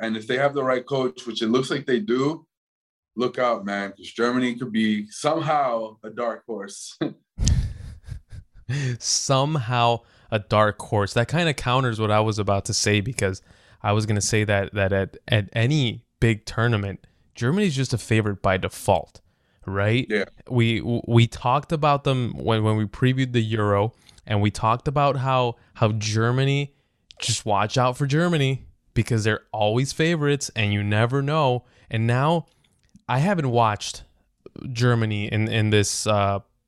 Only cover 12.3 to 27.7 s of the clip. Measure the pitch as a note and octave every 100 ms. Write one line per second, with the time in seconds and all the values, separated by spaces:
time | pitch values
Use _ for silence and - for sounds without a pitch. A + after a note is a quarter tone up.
12.3 | A2 G2+ G2 - G#2+ - G#2 G2+ - G2
13.3 | F#2+ - _ _ _ G#2 G#2 G#2+ G#2+ -
14.3 | A2 G#2 G2+ G2 G#2 F#2+ G2 F#2+ - -
15.3 | A2 G2 A2+ A#2 D#3 B2 G#2+ - - A#2
16.3 | G#2+ - - A#2 A2 G2 F2+ _ _ _
17.3 | - A#2 F#3 G#3 C3+ C3 A2+ - A2 G#2
18.3 | G2 G2+ F#2 F2+ - - F#2 - - _
19.3 | _ _ _ - G2 G2+ A#2 C3 G#2 F#2+
20.3 | - - B2 A#2 A2+ - A#2+ - A#2 A#2
21.3 | - B2+ C3+ - D#3+ D3+ C#3+ C#3 C3 A#2+
22.3 | C#2+ C#2+ A2 G#2+ G#2+ G#2 - B2+ C3 C3
23.3 | A#2+ A2 A2 G#2 G2+ G#2+ - _ - -
24.3 | G#2 G#2 - A2 A#2+ - C#3+ C#3+ C3+ C3
25.3 | C3 B2 A2+ _ - A2+ G#2+ G#2+ G#2+ A2+
26.3 | B2+ C3+ C#3 C#3+ _ _ _ _ - -
27.3 | A2 - G2+ G#2+